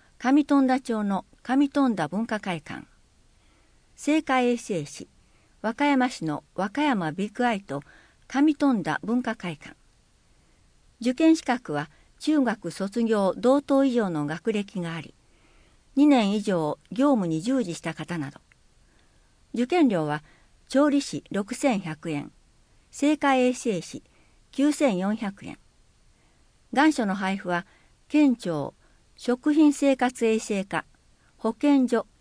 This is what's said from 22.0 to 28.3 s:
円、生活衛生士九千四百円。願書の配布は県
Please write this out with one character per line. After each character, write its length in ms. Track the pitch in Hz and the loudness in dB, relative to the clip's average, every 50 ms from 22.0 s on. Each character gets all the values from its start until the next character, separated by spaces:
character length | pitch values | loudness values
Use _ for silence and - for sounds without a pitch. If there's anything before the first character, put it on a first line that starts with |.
| - 170 | -8 -6
円、 200 | 156 143 - - - _ _ _ _ _ _ _ _ _ _ _ | -6 -6 -8 -10 -16 _ _ _ _ _ _ _ _ _ _ _
生 260 | - - - 285 311 | -6 -2 0 0 2
活 180 | 294 - 277 269 | 2 2 2 2
衛 180 | 262 247 254 247 | 2 2 2 0
生 280 | - - 240 208 170 | -2 -4 -4 -4 -4
士 220 | 156 - - - - _ _ _ _ _ _ _ _ _ | -6 -10 -14 -18 -18 _ _ _ _ _ _ _ _ _
九 200 | - - 269 302 | -4 0 0 0
千 260 | 294 - 311 269 196 | 2 2 2 0 2
四 180 | 180 185 202 214 | 0 -2 -2 -4
百 300 | 220 233 196 196 - - | -4 -6 -8 -10 -10 -14
円。 120 | - - - _ _ _ _ _ _ _ _ _ _ _ _ _ _ _ _ _ _ _ _ _ _ - | -18 -18 -18 _ _ _ _ _ _ _ _ _ _ _ _ _ _ _ _ _ _ _ _ _ _ 0
願 180 | 254 294 320 302 | 2 2 4 2
書 140 | - 226 | 2 0
の 80 | 202 190 | -2 -2
配 220 | 196 196 190 190 | -2 -2 -4 -4
布 120 | 196 - 180 | -4 -4 -4
は 160 | 175 170 175 _ _ _ _ _ _ _ _ _ | -4 -4 -6 _ _ _ _ _ _ _ _ _
県 260 | - 302 302 277 | 2 4 4 4